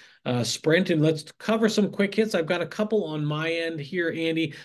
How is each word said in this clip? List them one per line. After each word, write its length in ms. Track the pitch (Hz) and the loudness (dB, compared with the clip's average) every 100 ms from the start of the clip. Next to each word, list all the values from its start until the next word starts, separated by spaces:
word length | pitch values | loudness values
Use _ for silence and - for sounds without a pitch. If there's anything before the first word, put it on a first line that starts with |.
| - _ 135 | -20 _ -2
uh, 180 | 123 | 0
sprint, 460 | 113 - - 165 190 | 0 -2 4 4 4
and 120 | 165 | 4
let's 300 | 156 156 - - | 4 2 -6 -8
cover 320 | - 220 220 | -2 2 2
some 200 | 220 190 | 4 0
quick 240 | - 202 | 0 0
hits. 220 | - 220 180 | 0 0 0
I've 120 | 165 | 0
got 140 | 175 | -2
a 40 | 175 | -2
couple 400 | - 214 214 160 | -4 -2 0 -2
on 180 | 151 | -2
my 280 | 147 151 165 | -2 -2 -2
end 280 | 165 165 165 | -2 -4 -6
here, 300 | 143 185 165 | -6 -2 -2
Andy. 440 | 165 165 165 160 - | 0 0 0 -2 -4